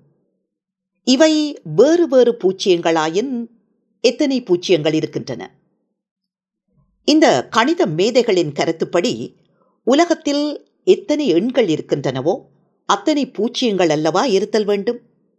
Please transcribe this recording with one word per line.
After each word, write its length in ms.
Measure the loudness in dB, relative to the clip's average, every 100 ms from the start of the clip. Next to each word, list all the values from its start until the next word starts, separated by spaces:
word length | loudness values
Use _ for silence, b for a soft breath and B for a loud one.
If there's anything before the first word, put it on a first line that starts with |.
| _ _ _ _ _ _ _ _ _ _
இவை 560 | -2 2 4 2 -2 -8
வேறு 440 | -6 2 4 4 2
வேறு 240 | 4 2
பூஜ்ஜியங்களாயின் 1120 | 2 -2 -2 0 0 2 0 0 -2 -4 -6 -10 _ _ _ _ _
எத்தனை 420 | -2 0 -2 -2
பூஜ்ஜியங்கள் 520 | 0 -2 0 0 0
இருக்கின்றன? 640 | -2 -4 -8 -10 -12 -14 _ _ _ _ _ _ _ _ _ _ _ _ _ _ _
இந்த 440 | 0 4 4 2 0
கணித 380 | 0 0 0 -2
மேதைகளின் 680 | 0 0 2 2 0 -2
கருத்துப்படி, 840 | -2 -4 -2 -2 -2 -2 -6 -10 -16 _ _ _ _
உலகத்தில் 840 | 0 2 2 0 -2 -4 -4 -8 -14 _
எத்தனை 440 | 2 2 2 -2 2
எண்கள் 380 | 0 0 0 0
இருக்கின்றனவோ, 760 | -2 -2 -4 -4 -4 -2 -4 -8 _ _ _ -4
அத்தனை 400 | -2 0 -2 -4
பூஜ்ஜியங்கள் 600 | -4 -6 -2 -2 0 0
அல்லவா 360 | 0 0 0
இருத்தல் 400 | 0 0 0 -2
வேண்டும்? 360 | -2 -2 -4 -8 -12 _ _